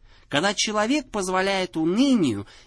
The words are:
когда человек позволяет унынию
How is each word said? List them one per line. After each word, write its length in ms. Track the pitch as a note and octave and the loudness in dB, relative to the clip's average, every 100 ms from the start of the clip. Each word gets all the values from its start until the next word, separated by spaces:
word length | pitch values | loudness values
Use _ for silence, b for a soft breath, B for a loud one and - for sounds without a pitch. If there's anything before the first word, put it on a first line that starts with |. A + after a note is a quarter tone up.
| b b b | b b b
когда 260 | C#4 G3 | -2 0
человек 560 | - - G#3+ G#3+ D4 C4+ | -2 -2 -2 0 -2 -4
позволяет 680 | G#3+ F#3 F#3 F#3+ G3 F3+ E3 | -6 -2 0 0 -2 -2 -2
унынию 680 | D#3+ G3+ C#4 A#3+ D3 G2+ G2+ B | 0 2 4 4 2 -2 -8 B